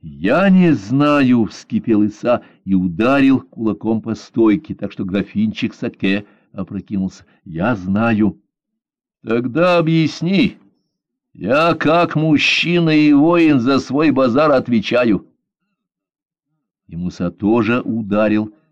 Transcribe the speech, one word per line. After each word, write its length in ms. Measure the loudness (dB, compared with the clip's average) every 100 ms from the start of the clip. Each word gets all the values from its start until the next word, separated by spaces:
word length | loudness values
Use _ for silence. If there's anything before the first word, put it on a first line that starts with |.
"Я 460 | -18 -6 -2 0 4
не 240 | 4 4
знаю!" — 720 | 2 0 0 2 2 2 2 0
вскипел 500 | -6 -6 -6 0 0
Иса 400 | 0 -2 -2 -2 -4 _ -4
и 80 |
ударил 640 | -2 -2 -2 0 2 2 2
кулаком 640 | -4 -8 -6 -4 -4 -4
по 140 | -4 -10
стойке, 580 | -8 0 2 2 -4
так 180 | -12 -12
что 140 | -10 -6
графинчик 680 | -4 -4 -4 -4 -4 -8 -6
саке 500 | -10 -6 -4 -4 -6 _ _
опрокинулся. 720 | -14 -10 -10 -8 -6 -6 -8 _ _ -16
"Я 300 | -4 -2 -2
знаю". 680 | -2 -2 0 0 0 -2 _ _ _ _ _ _ _ _
"Тогда 540 | -6 -4 -4 -2 2 2
объясни. 800 | 2 0 0 -2 -2 0 0 -4 _ _ _ _ _ _ _
Я, 420 | -12 -2 0 0 0
как 400 | 0 2 0 0
мужчина 760 | 0 0 0 -2 0 0 2
и 240 | 2 4
воин, 460 | 4 4 4 4 2
за 180 | 2 -2
свой 320 | -2 0 2
базар 420 | 2 2 2 2
отвечаю". 720 | 2 2 -2 0 0 2 0 -2 _ _ _ _ _ _ _ _ _ _ _ _ _ _ _ _
И 80 | -10
Муса 340 | -10 -6 -8
тоже 520 | -4 0 2 2 -2
ударил 720 | -2 -6 -4 0 2 0 -2 _ _